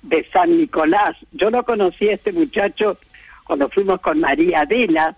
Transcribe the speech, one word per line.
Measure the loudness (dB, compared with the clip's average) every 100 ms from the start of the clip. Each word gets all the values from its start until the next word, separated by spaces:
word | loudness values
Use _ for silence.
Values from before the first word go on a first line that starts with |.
de | -2 -2 0
San | 0 2 2
Nicolás. | 2 0 0 2 0 -4 -16
Yo | -4 -2
lo | 0
conocí | -2 0 0 0 -2
a |
este | -2 -4
muchacho | -2 -2 0 -4 -2 -2 -2 _ -20 -20 -20
cuando | -8 -4 -2
fuimos | 0 0 0
con | 0 0
María | 0 0 2 2
Adela | 0 0 2 2 0